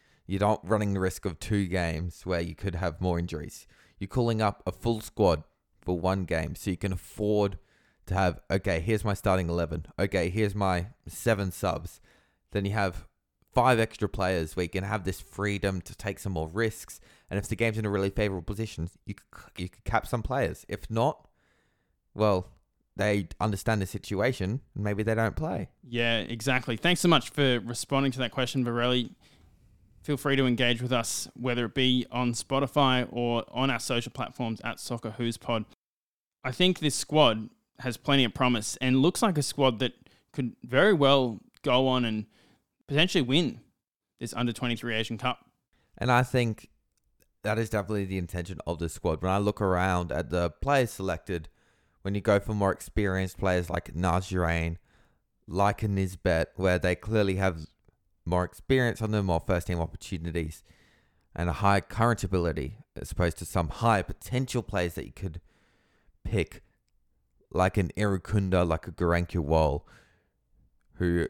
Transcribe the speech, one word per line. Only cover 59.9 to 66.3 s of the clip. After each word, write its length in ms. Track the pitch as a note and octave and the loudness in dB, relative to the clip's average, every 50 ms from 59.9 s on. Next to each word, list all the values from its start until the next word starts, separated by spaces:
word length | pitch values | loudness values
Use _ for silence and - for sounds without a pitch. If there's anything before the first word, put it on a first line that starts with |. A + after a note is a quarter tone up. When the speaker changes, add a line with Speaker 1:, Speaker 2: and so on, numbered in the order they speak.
| - - - - F#2+ E2 D#2+ E2+ D#2+ E2+ D#2+ D#2 - - _ _ - _ _ _ _ _ _ _ _ _ _ _ - | -6 -12 -10 -8 -8 -6 -6 -4 -4 -4 -4 -4 -8 -12 _ _ -20 _ _ _ _ _ _ _ _ _ _ _ -6
Speaker 1:
and 140 | - F2 F2 | -4 -2 -2
a 40 | E2 | -2
high 280 | - G2+ G2 G2+ G2 | 0 2 4 4 2
current 420 | - - - A2 A2+ A#2+ A2+ - - | 0 -2 -2 0 2 2 2 0 -2
ability, 540 | F2 F#2+ F2+ E2+ E2 D#2 D#2+ C2 - A2 - - _ - | 0 0 2 2 0 -2 -2 -6 -6 -8 -12 -18 _ -14
as 160 | - - - | -14 -12 -10
opposed 260 | - - F2+ E2+ - - | -2 0 0 0 0 -4
to 60 | F2 | -10
some 240 | - - F#2 E2 D2 | -4 -2 -2 -2 -2
high 320 | - - A2+ A#2 A2 G2 | -4 -2 2 2 2 2
potential 600 | - - - - - - - B2+ C3 - - B2 | 0 -4 -8 -12 -10 -6 -4 -4 -4 -2 -4 -4
players 340 | G2+ - G#2 F#2 F2+ E2+ - | -4 -2 -2 -2 -2 -2 -4
that 100 | - B1+ | -6 -12
you 60 | - | -12
could 300 | - - F#2+ F2+ D#2 E2 _ _ _ _ _ _ _ _ _ _ _ _ _ _ _ _ - | -12 -10 -10 -8 -8 -10 _ _ _ _ _ _ _ _ _ _ _ _ _ _ _ _ -8
pick, 380 | - | -2